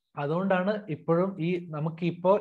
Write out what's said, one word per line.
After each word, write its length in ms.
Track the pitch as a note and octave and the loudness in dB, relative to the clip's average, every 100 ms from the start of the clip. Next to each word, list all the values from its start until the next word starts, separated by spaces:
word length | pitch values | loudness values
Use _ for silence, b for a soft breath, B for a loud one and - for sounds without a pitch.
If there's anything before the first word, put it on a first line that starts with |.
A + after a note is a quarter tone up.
| _ - | _ -6
അതുകൊണ്ടാണ് 680 | C#3+ E3+ F#3+ F3+ F#3 G#3+ G#3 | -2 0 2 2 2 -2 -6
ഇപ്പോഴും 520 | D3 - E3+ F#3+ F3+ | -6 2 2 2 0
ഈ, 280 | E3+ F3 F3 | -2 -2 -4
നമുക്കിപ്പോ 720 | D3+ D#3+ D#3+ E3+ F3 F#3 G3+ | -4 -4 -2 -4 0 2 2